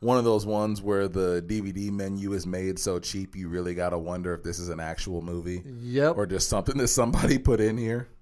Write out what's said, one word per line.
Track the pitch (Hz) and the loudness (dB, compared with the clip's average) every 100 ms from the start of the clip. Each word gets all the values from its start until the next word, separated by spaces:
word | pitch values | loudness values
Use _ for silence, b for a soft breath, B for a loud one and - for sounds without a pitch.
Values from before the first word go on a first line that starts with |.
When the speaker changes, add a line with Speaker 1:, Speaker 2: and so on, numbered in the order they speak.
Speaker 1:
one | 113 123 | 2 4
of | |
those | 117 107 104 | 6 4 4
ones | 107 107 104 | 0 0 0
where | 101 98 98 | 0 2 2
the | 90 92 87 | 2 2 0
D | 85 107 | 0 -4
V | 98 | -4
D | 92 101 | -4 -4
menu | 101 98 98 98 | -4 -4 -4 -2
is | 98 85 | -2 -2
made | 92 92 92 | -2 -2 -2
so | - 90 | -2 -2
cheap | - 98 95 92 | -4 -6 -8 -8
you | 90 | -6
really | 87 90 | -4 -4
gotta | 87 87 87 | -2 -2 -2
wonder | 82 90 90 | -4 -4 -4
if | 85 | -6
this | 87 85 | -6 -6
is | 87 | -6
an | 82 | -6
actual | 80 82 - 87 | -6 -6 -4 -6
movie. | 85 87 85 90 92 | -6 -6 -6 -8 -8
Speaker 2:
Yep. | 123 120 127 147 165 | -12 -4 2 2 2
Speaker 1:
Or | 104 | 0
just | 92 - | 0 0
something | 107 - 135 | 0 0 2
that | 120 | 2
somebody | - 117 - - 135 | 4 4 4 4 4
<laughs> | |
put | 131 113 | 4 4
in | 107 110 | 4 2
here. | 113 120 123 - | -2 -2 -6 -14